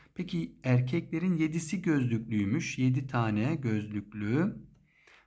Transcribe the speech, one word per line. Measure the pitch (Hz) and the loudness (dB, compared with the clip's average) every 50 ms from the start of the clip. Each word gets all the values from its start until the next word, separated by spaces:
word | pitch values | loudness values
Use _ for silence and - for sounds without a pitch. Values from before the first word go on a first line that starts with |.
| - - _ | -20 -14 _
Peki | - 175 - - 165 165 - - - - | -8 -8 -4 -4 -4 -4 -6 -8 -6 0
erkeklerin | 131 123 123 127 127 - 170 165 - 160 160 175 190 175 | 2 4 4 2 2 -2 -4 -4 -4 -4 -2 0 2 2
yedisi | 156 160 156 156 165 - - 208 180 | 2 2 0 0 -2 -4 -2 -4 -2
gözlüklüymüş. | - 175 156 139 123 120 113 107 110 110 110 104 101 98 117 165 - - - - | 2 2 2 4 4 2 0 0 -2 0 0 2 2 2 0 0 -2 -4 -2 0
Yedi | 127 127 127 127 127 | 2 2 2 2 0
tane | - - 120 117 110 104 104 110 139 165 | -2 0 0 0 2 2 0 0 0 -2
gözlüklü | 156 127 113 107 107 104 104 104 104 98 - - 104 104 104 120 151 180 220 233 - - - - _ _ _ _ _ _ - - - _ | -2 -2 -2 -2 -2 -2 -4 -6 -8 -8 -8 -8 -6 -2 0 0 2 0 0 -2 -6 -14 -20 -20 _ _ _ _ _ _ -20 -20 -20 _